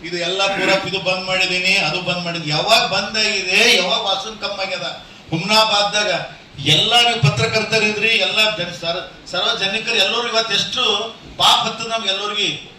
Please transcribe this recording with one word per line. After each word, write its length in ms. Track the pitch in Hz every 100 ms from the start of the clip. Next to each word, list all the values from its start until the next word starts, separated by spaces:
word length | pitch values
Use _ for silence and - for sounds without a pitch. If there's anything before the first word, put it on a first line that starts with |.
| 165
ಇದು 100 | 175 170
ಎಲ್ಲ 160 | 196 196
ಪೂರ 160 | 190 190 190 185
ಇದು 80 | 185 170
ಬಂದ್ 160 | 185 -
ಮಾಡಿದೀನಿ, 440 | 185 185 185 185 196 160
ಅದು 120 | 180 175
ಬಂದ್ 160 | 175 170
ಮಾಡಿದೀನಿ, 240 | 165 151
ಯಾವಾಗ 280 | 151 - 233 -
ಬಂದಾಗಿದೆ, 640 | 190 202 214 208 202 185 196 233 220
ಯಾವಾಗ 220 | 180 233 196
ವಾಸನ್ 320 | 190 220 220
ಕಮ್ಮಿ 200 | 202 190
ಆಗ್ಯದ? 220 | 190 180 170 - - - -
ಹುಮ್ನಾಬಾದ್ದಾಗ 800 | 160 190 214 220 202 202 208 185 165 - - - - 143
ಎಲ್ಲ 180 | 156 208 - 240
ನೀವು 140 | 226 -
ಪತ್ರಕರ್ತರಿದ್ರಿ, 880 | - 226 220 202 220 214 208 214 214 185
ಎಲ್ಲ 120 | 220 214 175
ಜನ, 120 | 170 -
ಸರ್-, 240 | 165 180 - - -
ಸಾರ್ವಜನಿಕರು 680 | 180 175 180 196 214 226 233
ಎಲ್ಲರೂ 220 | 196 233 240
ಇವತ್ತು 220 | 226 220 -
ಎಷ್ಟು 260 | - 254 233 202 226 - - -
ಪಾಪ 160 | - - 220
ಹತ್ತದ 220 | - 226
ನಮ್ಗೆ 180 | 226 202
ಎಲ್ಲರಿಗೆ. 340 | 196 208 202 175 147 -